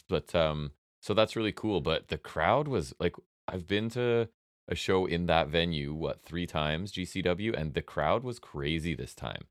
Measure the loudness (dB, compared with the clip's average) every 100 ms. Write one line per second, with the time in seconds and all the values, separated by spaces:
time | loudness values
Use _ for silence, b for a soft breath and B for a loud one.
0 | -4 -2 0 2 2 2 -4 -8 _ _
1 | -2 2 2 2 -2 -2 -2 0 0 -2
2 | -2 -8 -6 0 4 4 2 -2 -2 -2
3 | -2 -2 -10 _ -8 -8 -2 0 0 0
4 | 2 2 2 _ _ _ -8 -4 2 2
5 | 4 2 4 4 4 4 2 0 -2 -4
6 | -4 -6 -8 -6 -4 0 0 0 -4 -6
7 | -6 -2 -2 0 -2 -2 -2 -4 -4 0
8 | 2 2 0 -10 -10 -4 -2 0 -2 -4
9 | -6 -10 -10 -10 -14